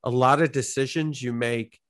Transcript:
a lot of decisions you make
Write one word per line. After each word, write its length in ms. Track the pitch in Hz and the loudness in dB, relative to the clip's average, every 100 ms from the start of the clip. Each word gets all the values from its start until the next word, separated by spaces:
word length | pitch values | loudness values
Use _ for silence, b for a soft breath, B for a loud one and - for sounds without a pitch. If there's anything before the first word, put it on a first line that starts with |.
a 60 | - | -2
lot 300 | 123 127 143 | 2 4 4
of 100 | 160 | 2
decisions 680 | 135 117 - 135 165 156 131 | 0 -4 -4 -2 -2 -4 -4
you 120 | 123 | -6
make 460 | 117 117 117 110 _ | -4 -2 -2 -6 _